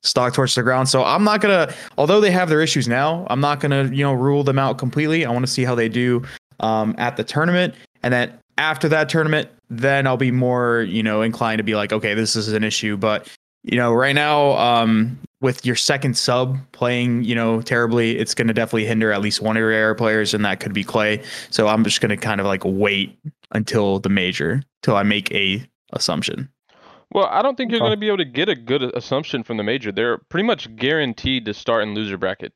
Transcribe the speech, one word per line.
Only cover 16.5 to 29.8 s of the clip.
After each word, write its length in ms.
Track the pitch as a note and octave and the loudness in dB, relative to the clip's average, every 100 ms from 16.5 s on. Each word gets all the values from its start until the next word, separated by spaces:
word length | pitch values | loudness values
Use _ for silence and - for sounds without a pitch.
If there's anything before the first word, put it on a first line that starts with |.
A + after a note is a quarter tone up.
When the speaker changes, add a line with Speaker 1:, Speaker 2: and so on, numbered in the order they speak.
| C3+ C3+ | -4 -8
Speaker 1:
playing, 500 | - B2 B2 B2 A#2+ | -4 -2 0 0 0
you 100 | A2+ A#2 | 0 0
know, 260 | A2+ A2+ | 0 0
terribly, 560 | A2 A#2+ A#2 A#2+ A2+ A#2 | 0 0 2 2 2 0
it's 160 | A#2+ | -2
gonna 180 | - A#2 | 0 0
definitely 320 | A2 A2 A2+ G#2+ | 0 0 -2 -2
hinder 260 | A2+ A2 | 0 0
at 80 | G2+ | 0
least 180 | G#2+ G#2 | -2 -2
one 160 | G#2+ A2 | -2 0
of 40 | |
your 100 | A2 | 0
air 240 | A2 A2 | 2 0
players, 400 | G#2+ A2+ A2 G#2 | 0 0 0 0
and 100 | G#2+ | 0
that 140 | G#2 G2 | -2 -2
could 140 | - | -4
be 80 | G2+ | -6
Klay. 380 | G2 A2+ G#2+ G#2+ - - - | -2 0 0 -2 -6 -14 -6
So 180 | - G#2+ | 0 2
I'm 160 | A2 | 2
just 160 | A2 - | 2 0
gonna 160 | A2+ G2+ | -2 -2
kind 240 | G#2+ G#2 | -4 -2
of, 60 | G2 | -2
like, 140 | G2 | -2
wait 520 | F#2+ F#2+ G2+ G2+ G2 - D3+ - _ | -2 0 0 0 -4 -8 -16 -18 _
until 480 | A2 G#2+ A2+ G2+ F#2+ | -6 -2 0 0 0
the 80 | F#2+ | 0
major, 520 | G2 F2+ F2+ D2+ A#2+ C#3 _ | 0 0 -2 -2 -2 -6 _
till 140 | - G#2 | 0 2
I 60 | |
make 260 | G2+ G#2 G2 | 2 0 0
a 300 | - G2 G2 C3 _ _ | -2 0 -2 -6 _ _
assumption. 560 | - - D#2 - - C#3 _ _ _ - - _ | -6 -2 -2 -4 -6 -10 _ _ _ -20 -20 _
Speaker 2:
Well, 140 | - F#3+ | 0 0
I 160 | - | 2
don't 140 | B3+ C4 | 0 -2
think 140 | B3 | -2
you're 60 | A#3 | 0
Speaker 3:
Okay. 60 | A3+ | 0
Speaker 2:
gonna 100 | G#3 | 0
be 100 | G#3+ | -2
able 100 | G3+ | -2
to 60 | |
get 240 | D#3 B2 F3+ | -2 -2 -2
a 60 | |
good 280 | E3+ A#2 C#3 | -2 -2 -2
assumption 600 | B2+ B2 - C3+ D3+ C3+ | -2 -6 -4 -4 -2 -6
from 140 | A2 A2+ | -4 -4
the 80 | |
major. 260 | G#2 C3 | -2 -4